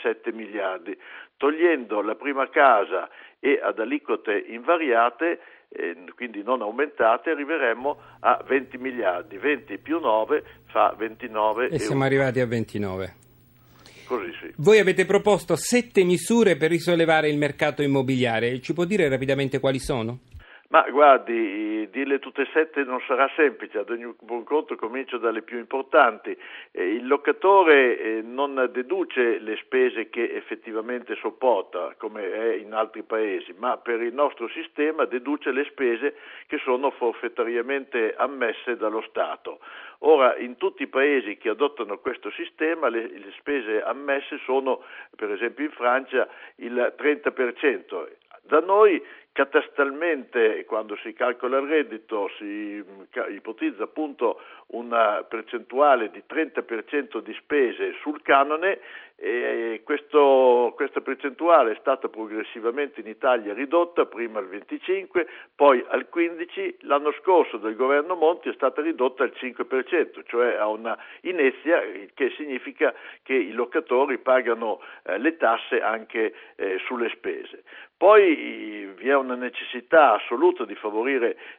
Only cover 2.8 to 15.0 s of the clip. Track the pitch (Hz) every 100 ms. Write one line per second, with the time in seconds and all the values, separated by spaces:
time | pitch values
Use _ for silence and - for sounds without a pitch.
2.8 | 95 92 - - - _ 139 143 - 104
3.8 | 113 147 - 110 - 104 - 113 123 170
4.8 | 151 113 120 - 165 - - - _ -
5.8 | 85 85 90 - 123 101 104 127 104 117
6.8 | 151 147 113 120 165 151 139 160 127 113
7.8 | 139 147 - - 110 - - 135 127 -
8.8 | 131 123 98 90 87 98 127 143 117 98
9.8 | - 165 139 110 110 151 - - - 110
10.8 | 104 - 107 110 123 107 107 107 123 139
11.8 | 139 139 135 139 135 127 123 117 110 107
12.8 | 101 95 95 - _ _ _ _ _ _
13.8 | - - - 123 90 78 82 - 151 214
14.8 | 185 180